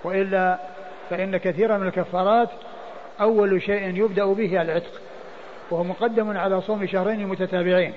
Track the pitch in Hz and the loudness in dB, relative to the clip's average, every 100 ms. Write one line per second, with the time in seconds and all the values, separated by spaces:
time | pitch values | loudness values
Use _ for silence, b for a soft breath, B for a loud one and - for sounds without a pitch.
0 | 170 190 196 190 185 180 - - - - | -2 -2 0 2 2 0 -4 -14 -16 -16
1 | - 175 190 190 190 160 220 208 190 180 | -8 -4 -2 0 0 0 2 2 0 -2
2 | 170 180 185 226 233 - - - - - | -2 0 4 4 4 -2 -14 -16 -14 -16
3 | - - 208 226 202 190 185 202 196 180 | -16 0 4 6 4 4 2 -2 0 0
4 | 220 190 202 196 214 180 165 160 - - | 2 2 2 2 2 2 0 -2 -4 -16
5 | - - - - - - - 170 175 185 | -16 -16 -16 -16 -16 -16 -6 -2 -2 0
6 | 233 220 214 196 190 190 185 214 190 190 | 2 2 0 0 0 0 0 -2 0 0
7 | 185 220 202 185 185 185 180 180 165 | 0 -2 -2 -2 -2 0 4 4 2